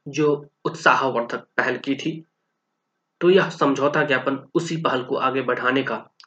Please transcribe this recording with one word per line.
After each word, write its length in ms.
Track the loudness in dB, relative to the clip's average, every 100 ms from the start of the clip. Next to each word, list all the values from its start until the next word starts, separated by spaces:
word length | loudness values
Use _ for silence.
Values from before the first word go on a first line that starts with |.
| -8
जो 200 | 0 2 0 -4 _ -10
उत्साहवर्धक 760 | 0 2 2 2 -2 -4 -8 -6 -4
पहल 180 | -2 -2
की 180 | -4 -4
थी, 280 | -4 -8 -12 _ _ _ _ _ _ _ _ _
तो 80 | 4
यह 200 | 6 4
समझौता 540 | 0 0 2 2 2
ज्ञापन 340 | 2 0 0 -4 -2 -4
उसी 220 | -2 -2
पहल 260 | -2 -2
को 120 | -2 -2
आगे 240 | 0 -2
बढ़ाने 420 | -2 -2 0 0
का 120 | 0 -6 -10 _